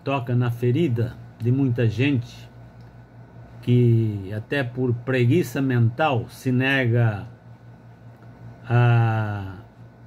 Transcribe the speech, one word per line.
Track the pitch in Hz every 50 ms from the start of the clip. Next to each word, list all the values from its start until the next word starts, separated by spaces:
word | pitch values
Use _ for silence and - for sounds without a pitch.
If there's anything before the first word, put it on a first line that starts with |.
| -
toca | 143 139 139 123 123 120
na | 123 123 117
ferida | 117 - 127 120 123 160 175 139 113 117 113 117 - - - - -
de | - 110 120
muita | 127 139 139 127 117 127 117
gente | 107 95 107 135 147 143 117 120 - - - - - - - - - - - - - - - - - - - - - - - - - - -
que | - 123 120 123 120 120 117 113 113 107 104 98 95 92 107
até | 107 110 - 143 143 131
por | 120 120 127 131 120
preguiça | 117 120 - 131 131 127 120 120 147 180 165 - - 143
mental | 135 135 127 120 117 113 - - 160 151 131 107 90 -
se | - - - 131
nega | 123 127 131 135 139 135 127 117 117 120 117 110 104 95 90 - - - - - - - - - - - - - - - - - - - - - - - - - - - -
a | - 120 120 120 120 120 117 113 113 110 110 110 104 104 101 98 95 92 90 - - - - - - - - -